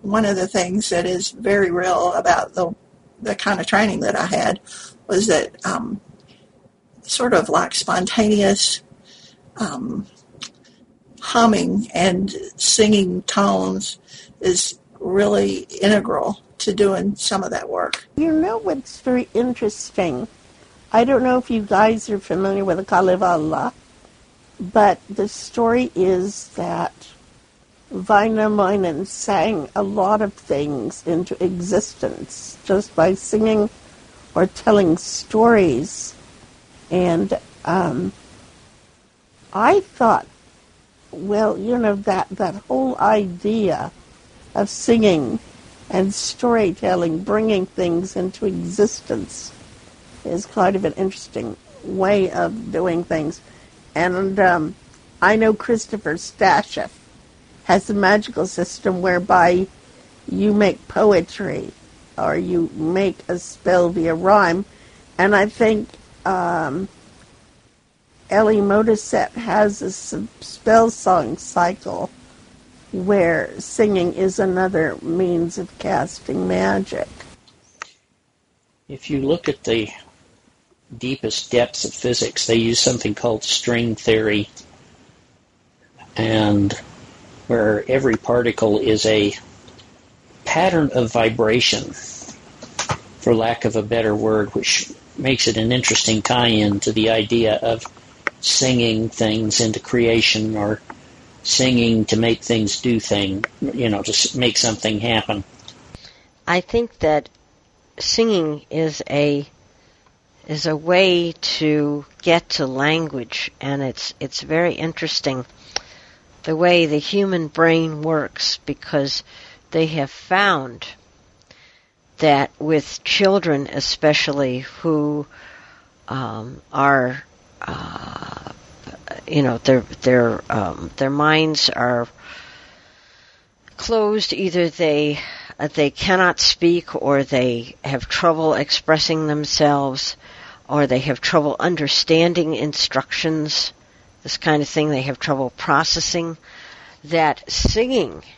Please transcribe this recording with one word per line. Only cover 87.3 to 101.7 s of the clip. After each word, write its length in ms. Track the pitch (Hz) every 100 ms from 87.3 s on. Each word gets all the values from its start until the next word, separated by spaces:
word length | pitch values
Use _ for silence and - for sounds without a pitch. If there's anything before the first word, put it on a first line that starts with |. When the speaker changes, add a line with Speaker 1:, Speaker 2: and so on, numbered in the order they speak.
| - -
Speaker 3:
where 400 | 117 107 104 -
every 280 | 131 135 110
particle 640 | - 123 120 110 110 104
is 260 | - 107 110
a 300 | 107 101 - - - - - - - _ _ _ - -
pattern 440 | 160 185 175 143 127
of 180 | 117
vibration, 800 | 120 113 117 110 120 117 113 -
for 1400 | - - - - - - - - - - - - - - 113
lack 300 | 113 117 117
of 100 | 110
a 80 |
better 320 | 107 117 110 104
word, 400 | 110 110 104 -
which 360 | - - - - - -
makes 320 | 131 127 -
it 100 | 110
an 140 | 113
interesting 520 | 123 120 110 - 110
tie-in 560 | - 123 120 110 104 101
to 120 | -
the 200 | 110 110
idea 460 | 113 107 117 110 107
of 280 | 117 113 - - - - - _
singing 680 | - - 131 123 117 110 113
things 500 | - 113 110 107 -
into 200 | 113 107
creation 760 | - 123 117 117 110 110 110 107
or 260 | 104 107 - - - - - -
singing 600 | - - 127